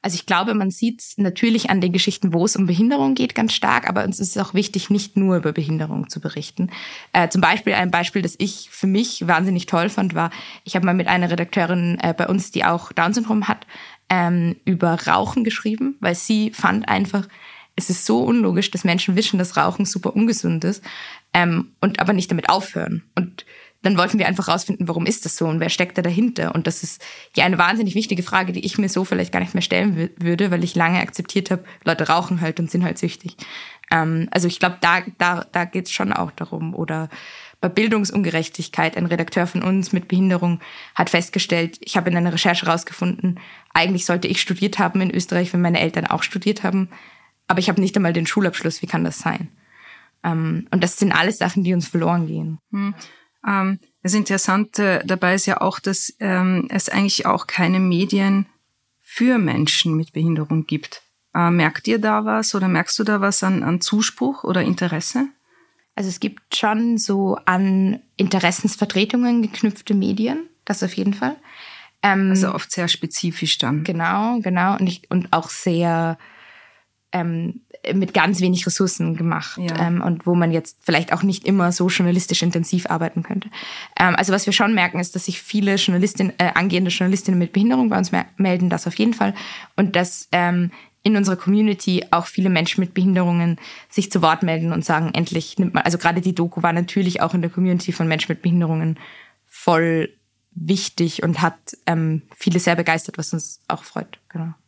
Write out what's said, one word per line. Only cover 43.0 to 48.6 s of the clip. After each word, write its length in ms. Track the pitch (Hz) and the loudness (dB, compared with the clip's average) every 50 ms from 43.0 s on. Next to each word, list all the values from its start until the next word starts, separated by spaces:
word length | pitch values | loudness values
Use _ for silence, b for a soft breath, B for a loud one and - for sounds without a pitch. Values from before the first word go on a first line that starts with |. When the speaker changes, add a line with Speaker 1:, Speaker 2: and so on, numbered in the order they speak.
| 180 180 - - - 185 175 180 B B B B B B _ | -4 -4 -2 0 -2 -2 -2 -2 B B B B B B _
Speaker 1:
eigentlich 300 | 165 165 180 196 175 - | 2 2 4 2 0 0
sollte 240 | - 175 175 175 | 0 0 0 0
ich 140 | - - - | -2 -2 -2
studiert 360 | - - 180 175 196 196 - | -2 -2 -2 0 0 -2 0
haben 220 | - 185 180 180 196 | 0 0 2 2 0
in 120 | 185 180 | 0 2
Österreich, 420 | - - 175 - 175 175 180 175 - | 0 -2 -2 0 0 -2 -2 0 2
wenn 80 | 175 | 2
meine 180 | 175 170 170 170 | 2 4 2 2
Eltern 260 | 165 160 - - 165 | 2 0 0 -2 -2
auch 180 | - - 175 - | -2 -2 -2 -2
studiert 400 | - - 190 - 202 214 208 - | -4 -6 -2 -2 -2 -2 0 -2
haben, 260 | 185 180 190 190 180 B B B B B B B B B B _ | -2 0 0 -2 -2 B B B B B B B B B B _
aber 120 | _ 180 185 | _ 0 0
ich 100 | 185 - | 2 0
habe 100 | 180 196 | 0 0
nicht 160 | 190 190 - | 0 0 0
einmal 180 | 208 190 170 170 | 0 0 2 0
den 140 | 170 165 | 0 -2
Schulabschluss, 540 | - - 208 196 175 165 - | 0 0 0 0 0 -2 -2